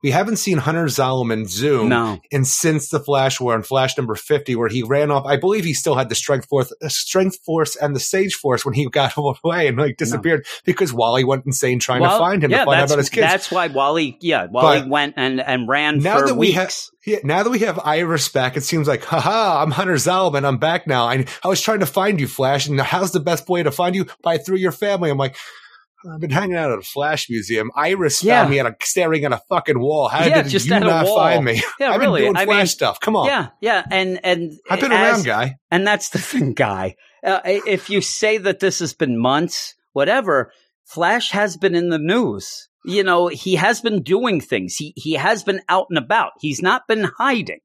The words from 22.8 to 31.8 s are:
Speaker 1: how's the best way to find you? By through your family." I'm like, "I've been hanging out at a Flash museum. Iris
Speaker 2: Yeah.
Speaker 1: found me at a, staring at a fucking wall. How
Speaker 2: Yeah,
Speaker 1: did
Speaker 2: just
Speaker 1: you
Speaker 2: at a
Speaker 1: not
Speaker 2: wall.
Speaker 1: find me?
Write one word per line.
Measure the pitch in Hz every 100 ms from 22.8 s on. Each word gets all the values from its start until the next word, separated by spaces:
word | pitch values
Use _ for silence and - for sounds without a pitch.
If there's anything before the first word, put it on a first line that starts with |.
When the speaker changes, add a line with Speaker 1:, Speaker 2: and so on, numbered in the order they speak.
Speaker 1:
how's | 135 175 190
the | 180
best | 156 165 -
way | 180
to | 156
find | - 180 185
you? | 185 -
By | - 165
through | - 190
your | 185
family." | - 208 196 170
I'm | 139
like, | 135 135 - - - - _ _ 185
"I've | 160
been | 160
hanging | 143 196 175
out | 156
at | 110
a |
Flash | 92 - 143 156 -
museum. | 117 98 113 110 -
Iris | 156 196 165 127
Speaker 2:
Yeah. | 190 247
Speaker 1:
found | 175
me | 139
at | 123
a, | 113
staring | - - 170 160 143
at |
a | 117 _
fucking | 180 170 139
wall. | 127 151 127
How | 131 165
Speaker 2:
Yeah, | 311
Speaker 1:
did | -
Speaker 2:
just | 135 127
Speaker 1:
you |
Speaker 2:
at | 190
a | 180
Speaker 1:
not | 165 175
Speaker 2:
wall. | 220
Speaker 1:
find | - 170 131
me? | 226 - -